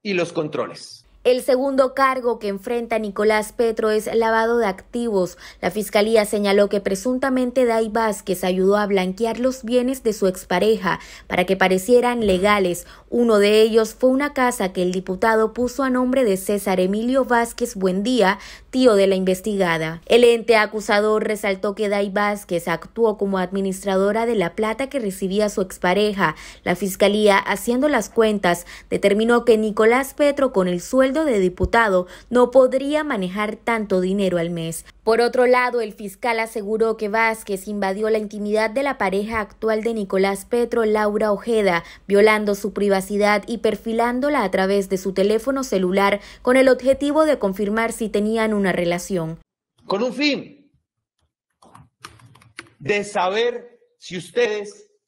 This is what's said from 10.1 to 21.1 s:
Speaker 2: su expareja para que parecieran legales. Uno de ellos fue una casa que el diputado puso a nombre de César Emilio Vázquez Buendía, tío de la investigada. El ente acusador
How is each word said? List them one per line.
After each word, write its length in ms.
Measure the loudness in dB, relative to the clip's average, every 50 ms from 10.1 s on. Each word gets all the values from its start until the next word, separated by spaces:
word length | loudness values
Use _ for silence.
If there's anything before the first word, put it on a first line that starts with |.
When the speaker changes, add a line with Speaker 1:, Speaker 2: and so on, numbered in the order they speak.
| -2
Speaker 2:
su 120 | 0 -2
expareja 760 | -2 -2 -2 -6 -2 0 2 2 2 0 0 0 -4 -4 -4 -8 -20 -20 -20 -10
para 180 | -4 -2 -2 0
que 120 | 0 0
parecieran 680 | 0 2 2 2 0 2 4 4 4 4 2 -2 0 0
legales. 640 | 0 0 2 2 2 2 2 0 -2 -2 -6 -10 -18 -20 -20 _ _
Uno 300 | 0 0 2 4 4 4
de 200 | 4 4 6 6
ellos 340 | 4 6 4 2 2 0 -2
fue 140 | 0 2 2
una 240 | 2 2 -2 -2
casa 400 | -2 0 0 0 0 -2 -4 -4
que 80 | -2 -2
el 120 | -2 -2
diputado 600 | -2 -4 -6 -6 -4 0 0 2 2 2 0 0
puso 300 | -2 -4 -4 -4 -2 -2
a 80 | -2 0
nombre 340 | 0 0 0 0 0 2 2
de 140 | 2 0 -2
César 420 | -2 -4 -4 -2 -2 -2 0 0
Emilio 460 | 0 0 0 -2 -2 0 0 0 0
Vázquez 480 | 2 0 0 0 -2 -4 -6 -6 -6 -4
Buendía, 640 | -2 -2 -2 -2 0 -2 0 2 2 2 2 2 -2 -8 -20 -20 -20 -20 _
tío 240 | -2 4 4 6 6
de 120 | 6 4
la 100 | 4 2
investigada. 840 | 2 2 0 -2 -2 -2 -4 0 0 0 0 0 -2 -2 -6 -8 -10 -2
El 180 | 2 4 6 6
ente 320 | 6 4 2 2 2 4
acusador 680 | 4 2 0 -2 -8 -2 0 0 2 2 2